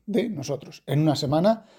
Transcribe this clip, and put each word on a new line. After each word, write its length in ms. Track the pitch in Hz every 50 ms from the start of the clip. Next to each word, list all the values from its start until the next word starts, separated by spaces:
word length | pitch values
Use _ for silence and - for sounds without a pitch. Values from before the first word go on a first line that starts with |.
| _
de 220 | 208 196 233 233 240
nosotros. 560 | 196 139 127 139 139 - - - - - _
En 140 | 139 139 147
una 160 | 156 156 135
semana 500 | - 151 131 147 160 180 214 226 220 - _ _